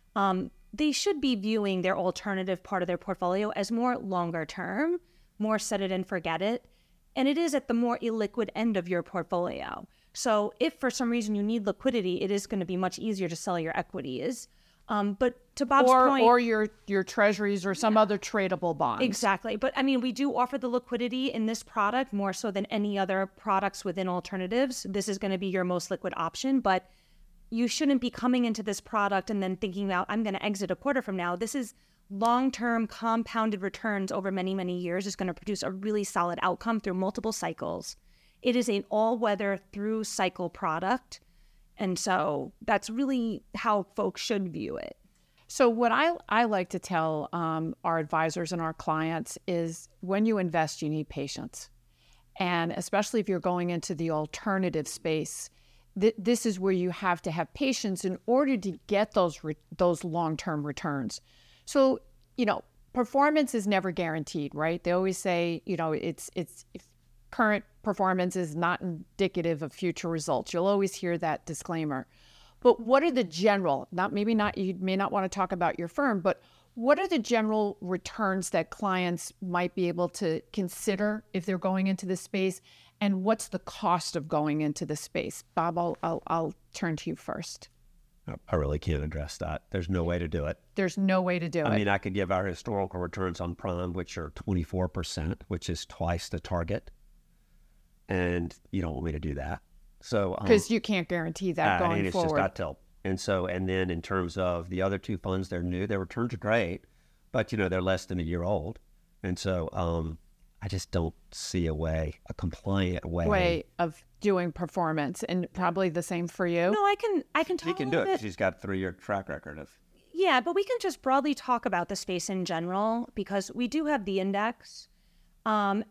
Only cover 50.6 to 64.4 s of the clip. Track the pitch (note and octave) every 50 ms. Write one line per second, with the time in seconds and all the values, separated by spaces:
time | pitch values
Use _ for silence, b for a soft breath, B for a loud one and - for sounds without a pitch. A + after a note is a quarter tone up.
50.6 | D#3+ D3+ - - D#3+ D3+ D#3 D#3 D#3 - - C#3+ C#3 C#3 - - - - - -
51.6 | - - _ _ b b b b b b b b b b _ - F#3+ F3 F3+ E3+
52.6 | E3 E3+ - - F3 - - G3+ G#3 - - A3 F#3+ - F#3+ E3+ - F#3+ F3+ F3
53.6 | F3 F3 F3 E3 - - E3 D3 E3+ E3 D#3+ D3+ D#3 D3+ - - - A3 G3 F#3+
54.6 | F#3 F3+ - D#3 C#3+ - - - - D#3+ D#3 D#3 C#3+ - - - - - b b
55.6 | b b b b b b _ F#3+ F#3+ A3 A3 - F3+ A3 A#3+ A3 - A3+ G3 F#3
56.6 | F#3 G3 F#3+ F3+ F3 F3+ E3 - G3+ F#3 F3 E3+ - F3 D#3 F3 D#3+ - _ -
57.6 | D4 C4 B3+ - - G3+ F#3+ F3 - F#3 F3+ - - - A#3+ C4 D4 C4+ C4+ G#3
58.6 | F3+ G3 E3 - - - G#3 G3 G#3+ - - G#3+ F3+ E3+ D3+ - - D#3 D3+ -
59.6 | _ _ - - F#3 F3 E3+ - - F3 D#3 E3+ E3+ D#3+ D#3+ - - F#3+ D#3+ D3
60.6 | C#3+ D3 C#3 - - E3 C#3+ C#3 B2+ G2+ - - b b b b b b b b
61.6 | b - - C#4+ C4+ C4 C4 - - - - _ _ _ _ - A#3+ G#3 - -
62.6 | - _ _ _ - _ - B3 A#3+ - - C4+ C#4+ D4+ D4+ D#4 C#4+ B3 - A3+
63.6 | F#3+ G#3 G3+ F#3+ F#3 F#3+ E3 F#3 F3 E3 D#3 D#3+ D3 - - D#3+